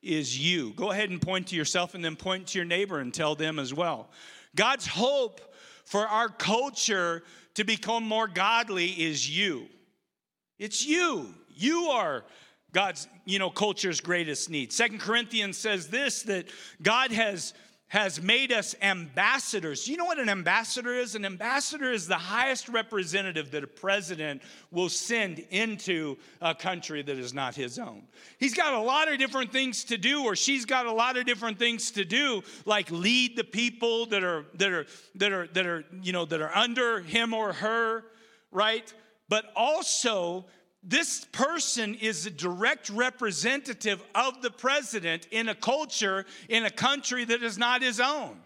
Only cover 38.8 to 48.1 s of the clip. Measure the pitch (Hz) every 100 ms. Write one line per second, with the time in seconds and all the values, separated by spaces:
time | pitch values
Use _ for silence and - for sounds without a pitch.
38.8 | 226 - - _ _ 214 214 - 240 311
39.8 | 330 - 240 208 175 180 185 - _ _
40.8 | 185 262 339 - - - 269 330 - 240
41.8 | 214 220 220 180 185 151 175 180 220 294
42.8 | - 208 254 254 226 160 190 277 269 233
43.8 | 220 196 - - 262 262 247 - 247 285
44.8 | 247 220 170 165 - 220 226 208 - 277
45.8 | 311 - 208 190 190 - - 226 220 226
46.8 | 233 277 - 247 233 233 240 196 240 247
47.8 | 254 214 247